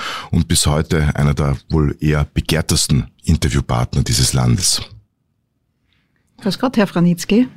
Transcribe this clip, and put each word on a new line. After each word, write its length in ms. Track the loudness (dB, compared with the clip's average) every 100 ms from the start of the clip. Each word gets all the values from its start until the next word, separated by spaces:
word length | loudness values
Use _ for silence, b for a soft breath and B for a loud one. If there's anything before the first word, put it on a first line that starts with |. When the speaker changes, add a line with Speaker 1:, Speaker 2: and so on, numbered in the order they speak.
| B B B
Speaker 1:
und 200 | 0 0
bis 160 | 0 2
heute 500 | 0 0 0 0 0
einer 180 | 0
der 220 | 0 -2 -2 -2
wohl 260 | 0 0 0
eher 260 | 0 0 0
begehrtesten 720 | -2 -2 -2 0 -2 0 0 -2 -6
Interviewpartner 800 | -2 0 0 -2 -2 -2 -2 -2
dieses 300 | 0 0 0
Landes. 480 | 0 2 0 0 -2 -6 -16 -20 _ _ _ _ _ _ _ _ _ _ _ _ _
Speaker 2:
Grüß 180 | -6 -2
Gott, 160 | -2 0
Herr 120 | 0
Franitzky. 600 | 2 2 2 2 2 2